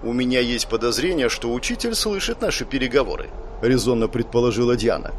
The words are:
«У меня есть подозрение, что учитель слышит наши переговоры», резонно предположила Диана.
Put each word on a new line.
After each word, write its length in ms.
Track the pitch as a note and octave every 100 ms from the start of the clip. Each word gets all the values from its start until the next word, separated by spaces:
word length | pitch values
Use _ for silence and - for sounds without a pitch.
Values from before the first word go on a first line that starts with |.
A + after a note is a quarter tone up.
«У 80 | A2+
меня 300 | A#2+ B2+ B2+
есть 260 | A#2+ A#2+ -
подозрение, 600 | A2+ A#2+ A2 E3 E3+ A#2+
что 240 | - A#2+
учитель 420 | B2 - A#3+ A#3 A3+
слышит 460 | A3 G3 A3+ A#3
наши 240 | G#3 - A#2
переговоры», 640 | C3+ B2+ C3 C3 - - - - -
резонно 460 | A#2 B2+ A2 A#2 A2+
предположила 680 | A#2 A#2 A#2+ A#2+ G#2+ A#2+ A#2+
Диана. 360 | A2 E2 -